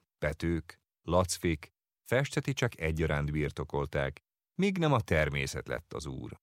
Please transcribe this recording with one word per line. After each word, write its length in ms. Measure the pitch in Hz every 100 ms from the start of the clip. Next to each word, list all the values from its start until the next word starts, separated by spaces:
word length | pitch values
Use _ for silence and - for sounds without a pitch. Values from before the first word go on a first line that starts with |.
| _ -
Petők, 640 | 76 73 85 82 - - _ _ -
Laczfik, 640 | 87 92 - 87 80 - _ _ _ -
Festeticsek 760 | 120 139 151 143 135 120 -
egyaránt 500 | 80 80 78 73 73
birtokolták, 920 | 76 71 - 71 71 69 73 69 - _ _ _ -
míg 160 | 196 190
nem 160 | 156
a 60 | 123
természet 680 | - 80 76 69 67 65 62
lett 260 | 60 -
az 120 | - 73
úr. 260 | 64 57 -